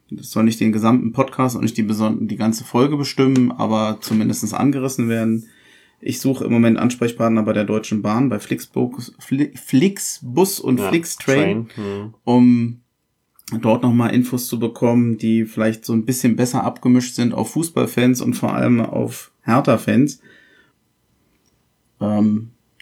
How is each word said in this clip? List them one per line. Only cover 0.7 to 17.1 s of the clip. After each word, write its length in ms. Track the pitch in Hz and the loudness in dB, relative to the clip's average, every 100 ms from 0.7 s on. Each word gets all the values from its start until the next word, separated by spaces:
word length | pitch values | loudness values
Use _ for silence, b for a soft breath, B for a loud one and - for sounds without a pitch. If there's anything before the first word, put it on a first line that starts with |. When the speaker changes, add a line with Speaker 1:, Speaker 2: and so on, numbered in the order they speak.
Speaker 1:
gesamten 400 | 107 113 123 113 | 2 2 2 2
Podcast 440 | 117 - - 127 117 | -2 -2 -2 -2 -2
und 60 | |
nicht 160 | 110 113 | -2 -2
die 60 | |
beson-, 440 | 107 107 110 - 107 | -2 0 -2 -2 -4
die 80 | 104 | -2
ganze 280 | 110 110 | -2 -2
Folge 340 | - 147 143 147 | -2 2 2 0
bestimmen, 540 | 135 - 135 131 123 | -2 0 2 4 2
aber 480 | 123 107 110 107 107 | 0 -2 0 -2 -4
zumindestens 520 | - 110 120 - 110 | -2 0 0 -2 -4
angerissen 540 | - 135 135 127 - 117 | 0 0 0 -2 -2 -2
werden. 380 | 113 113 113 - b b b b b | 0 -2 -2 -6 b b b b b
Ich 180 | - 123 | -8 -4
suche 240 | 135 131 - | -2 -2 0
im 60 | |
Moment 260 | 117 117 113 | 4 4 4
Ansprechpartner 680 | 120 - 117 - 113 110 | 0 0 -4 0 0 2
bei 100 | 107 | 0
der 120 | 104 104 | 0 0
Deutschen 360 | 107 - 107 | -2 -2 -4
Bahn, 280 | 104 113 135 | -2 0 0
bei 100 | 107 | -2
Flixbus, 720 | - - - 123 123 - - - | -4 -8 -6 -4 -4 -6 -14 -14
Fli-, 320 | - 139 147 - | -4 -2 -2 -6
Flixbus 1040 | - 131 196 196 - - 123 127 190 - | 0 2 2 0 -8 -10 -4 0 0 0
und 200 | - 123 | -2 0
Speaker 2:
Ja, 100 | 98 | 0
Speaker 1:
Flixtrain, 760 | 170 170 - - 139 165 117 113 | -2 -4 -6 0 2 2 -2 -8
Speaker 2:
Train, 180 | 110 101 | -8 -8
hm. 280 | 101 110 - | -8 -12 -8
Speaker 1:
um 580 | 120 123 123 120 120 120 _ _ _ _ _ _ - 113 | 2 6 6 6 2 -6 _ _ _ _ _ _ -10 -2
dort 240 | 113 123 | 2 2
nochmal 300 | 123 120 117 | 2 2 2
Infos 340 | 123 123 123 - | 2 0 -2 -4
zu 120 | 117 | -4
bekommen, 580 | 117 - 120 120 120 107 | -4 -2 2 2 2 0
die 280 | 110 113 110 | 0 0 0
vielleicht 380 | 110 110 110 | -2 -2 -2
so 100 | - | -2
ein 120 | 113 113 | -2 -2
bisschen 300 | 123 123 107 | 0 0 2
besser 280 | 123 - | 0 -2
abgemischt 520 | 120 - 127 123 123 | -4 -2 2 2 2